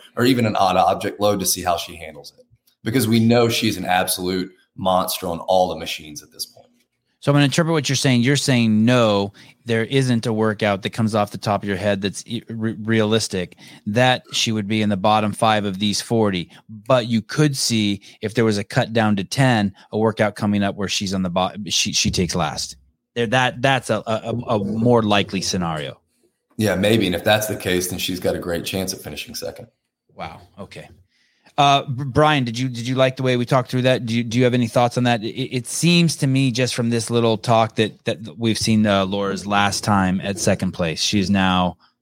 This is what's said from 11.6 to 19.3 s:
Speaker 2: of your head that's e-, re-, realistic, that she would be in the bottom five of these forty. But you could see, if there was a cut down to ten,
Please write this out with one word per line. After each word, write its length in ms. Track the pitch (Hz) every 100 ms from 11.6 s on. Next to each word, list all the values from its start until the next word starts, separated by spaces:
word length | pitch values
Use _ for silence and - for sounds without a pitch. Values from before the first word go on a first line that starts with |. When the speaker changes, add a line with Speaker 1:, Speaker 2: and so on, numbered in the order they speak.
Speaker 2:
of 60 | 101
your 100 | 92
head 240 | 101 98
that's 200 | 98 - -
e-, 160 | 117 -
re-, 260 | 113 113 107
realistic, 760 | 107 113 107 110 - 92 87 - - - 107
that 380 | 107 127 123 -
she 220 | - 120
would 160 | 107 98
be 140 | 110
in 80 | 107
the 60 | 98
bottom 360 | 107 107 107
five 320 | 98 113 107
of 140 | 101 95
these 240 | 104 98
forty. 480 | - 117 104 92 82 - -
But 380 | 110 101 127 117
you 160 | 113
could 340 | - - 151 135
see, 460 | - 113 104 101 - -
if 140 | 107
there 100 | 120
was 140 | 113 101
a 40 |
cut 300 | - 135 104
down 240 | 113 107 101
to 80 |
ten, 500 | 92